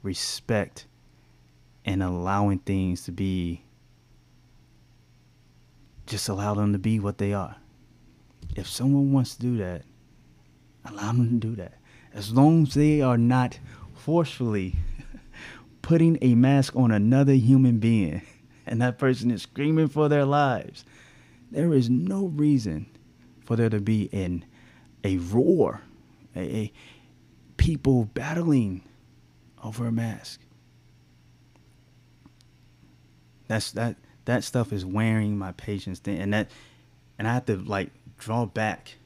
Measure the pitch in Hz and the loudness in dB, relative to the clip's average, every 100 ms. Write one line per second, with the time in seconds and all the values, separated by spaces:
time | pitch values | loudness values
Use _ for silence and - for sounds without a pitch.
0 | 98 90 - - - 110 92 - - _ | -6 -6 -6 -8 -4 -2 -2 -10 -20 _
1 | _ _ _ _ _ _ _ _ - 95 | _ _ _ _ _ _ _ _ -4 -2
2 | 90 90 87 101 104 95 - 98 92 90 | -2 -2 -2 0 0 -2 -2 -2 -2 -4
3 | - 87 98 90 87 82 _ _ _ _ | -8 -6 -4 -2 -4 -8 _ _ _ _
4 | _ _ _ _ _ _ _ _ _ _ | _ _ _ _ _ _ _ _ _ _
5 | _ _ _ _ _ _ _ _ - - | _ _ _ _ _ _ _ _ -20 -20
6 | - 104 - 98 104 104 104 101 104 110 | -10 -8 -4 -4 -2 0 0 0 0 -2
7 | 101 - 101 101 92 - - _ _ _ | -2 -4 -4 -2 -6 -12 -20 _ _ _
8 | - _ _ _ - - 92 - 127 139 | -20 _ _ _ -12 -10 -8 -2 2 2
9 | 139 139 123 - 123 120 92 87 - _ | 4 2 0 -4 -4 -4 -4 -8 -14 _
10 | _ _ _ _ _ _ _ _ - 104 | _ _ _ _ _ _ _ _ -18 -10
11 | 104 120 117 117 110 110 87 - _ - | -2 0 2 0 -2 -8 -12 -18 _ -20
12 | - 104 101 120 147 165 147 143 151 151 | -20 -12 -2 4 6 6 2 2 2 4
13 | 131 120 117 127 123 - - - - - | 2 2 4 2 0 -4 -18 -20 -20 -12
14 | - 170 156 - 120 107 92 - - - | -2 0 0 -4 -4 -2 -2 -4 -4 -8
15 | - - - - - - - - - 165 | -14 -20 -20 -20 -20 -20 -20 -20 0 4
16 | 165 165 127 117 131 139 131 - 123 107 | 4 4 4 6 6 4 2 2 2 4
17 | 107 131 139 135 117 135 131 117 113 113 | 4 4 6 6 6 6 6 4 2 2
18 | 90 82 - - _ - - 113 123 120 | 0 -4 -10 -20 _ -20 -8 -2 -2 0
19 | 135 131 117 107 - - 143 160 156 147 | 0 0 -2 -4 -8 -4 0 2 2 2
20 | 151 147 139 143 143 113 - - - - | 2 2 2 2 0 -2 -6 -16 -20 -20
21 | - - _ - - - 170 143 117 127 | -20 -20 _ -20 -10 -2 2 4 4 0
22 | 180 196 196 147 151 139 107 78 - - | 0 -4 -4 0 2 2 0 -8 -10 -20
23 | _ _ - - - 113 113 107 104 110 | _ _ -20 -20 -4 0 0 0 0 0
24 | 98 98 90 90 - - - - - _ | 0 -4 -4 -6 -8 -20 -20 -20 -20 _
25 | 98 95 87 113 151 175 90 57 - - | -2 -2 0 2 4 4 2 -2 -14 -20
26 | _ - - - 92 110 104 - - - | _ -20 -16 -10 -6 -6 -6 -10 -20 -20
27 | _ _ _ _ _ - - 151 135 127 | _ _ _ _ _ 0 0 2 2 2
28 | 107 - 151 165 170 139 104 92 - _ | 2 -6 -6 -2 2 2 2 -4 -12 _
29 | _ _ _ _ _ _ 113 107 120 113 | _ _ _ _ _ _ -14 -6 -4 -2
30 | 117 104 - - _ _ _ _ _ _ | -4 -8 -14 -20 _ _ _ _ _ _
31 | _ _ _ _ _ _ _ _ _ _ | _ _ _ _ _ _ _ _ _ _
32 | _ _ - _ _ _ _ _ _ _ | _ _ -20 _ _ _ _ _ _ _
33 | _ _ _ _ _ 110 - - 117 - | _ _ _ _ _ -4 -4 -4 -4 -6
34 | _ _ - 120 - 127 117 104 92 98 | _ _ -2 -2 -2 -4 -2 -4 -4 0
35 | 110 110 107 104 95 - - 101 95 92 | 2 2 0 -4 -6 -12 -8 -8 -8 -10
36 | - 92 101 104 - - - _ _ _ | -6 -6 -2 -2 -4 -10 -20 _ _ _
37 | _ - 110 123 - 98 101 101 95 - | _ -8 -2 -2 -2 -6 -4 -6 -6 -12
38 | - - - 113 113 110 107 85 - - | -20 -18 -6 -4 -4 -2 -4 -4 -12 -20